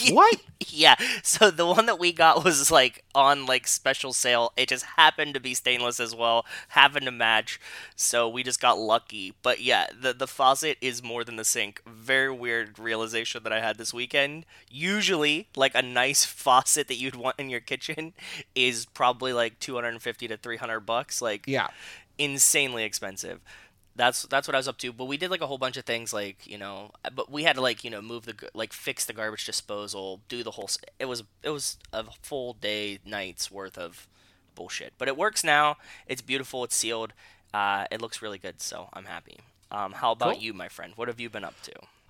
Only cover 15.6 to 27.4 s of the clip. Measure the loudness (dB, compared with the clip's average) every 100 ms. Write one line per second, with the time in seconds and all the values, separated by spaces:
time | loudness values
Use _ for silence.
15.6 | 2 2 0 0 2 2 0 0 4 6
16.6 | 6 0 -2 -4 -6 -4 -6 -4 -6 -8
17.6 | -6 -8 -6 -10 -10 -14 -16 -16 -6 2
18.6 | 2 0 -8 0 0 2 -2 0 -2 -4
19.6 | -8 -6 -6 -6 -8 -8 -10 -10 -8 -8
20.6 | -6 -6 -2 -4 -2 -4 -4 -4 -2 -2
21.6 | -2 -8 -18 -20 _ -4 -4 2 4 4
22.6 | 2 -2 -4 -6 -8 -10 -12 -12 -16 -20
23.6 | -20 _ _ 2 2 2 0 -2 0 -2
24.6 | -2 -6 -10 -8 -6 -4 -4 -4 -6 -4
25.6 | -6 -6 -6 -6 -4 -6 -8 -12 -18 -14
26.6 | -12 -12 -16 -14 -12 -8 -8 -2